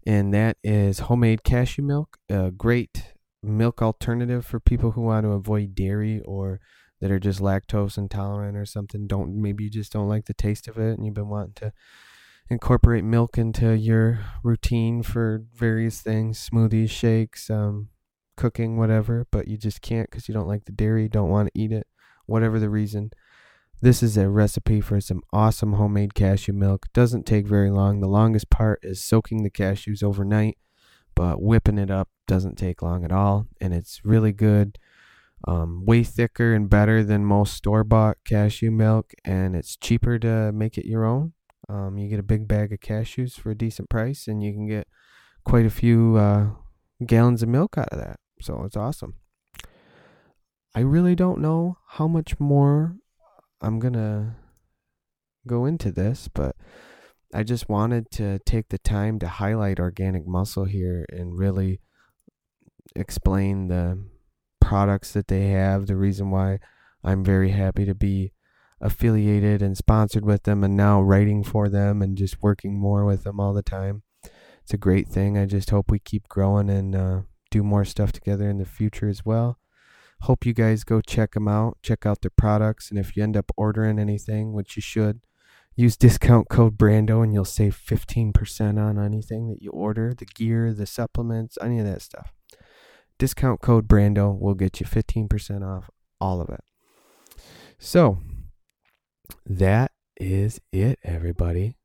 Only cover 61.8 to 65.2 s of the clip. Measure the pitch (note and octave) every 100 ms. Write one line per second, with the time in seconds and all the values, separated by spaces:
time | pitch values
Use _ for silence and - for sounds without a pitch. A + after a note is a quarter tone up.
61.8 | _ _ _ _ _ _ _ _ _ _
62.8 | _ - F#2+ - - F#2+ G2 G2 F#2 F2+
63.8 | F2 F#2 G2 _ _ _ _ _ - G2+
64.8 | G2+ G2 - -